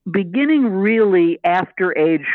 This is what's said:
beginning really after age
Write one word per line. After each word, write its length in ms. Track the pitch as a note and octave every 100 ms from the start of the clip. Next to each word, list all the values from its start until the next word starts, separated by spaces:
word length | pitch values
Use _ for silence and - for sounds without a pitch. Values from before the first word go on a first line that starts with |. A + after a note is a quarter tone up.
| F#3
beginning 540 | F#3+ F3 A3+ D4 D4+ A#3+
really 760 | F#3+ G3+ A3+ G#3 F3+ E3+ E3
after 520 | F3 F3+ F3+ - F3+ D#3
age 280 | D#3+ D#3 C#3+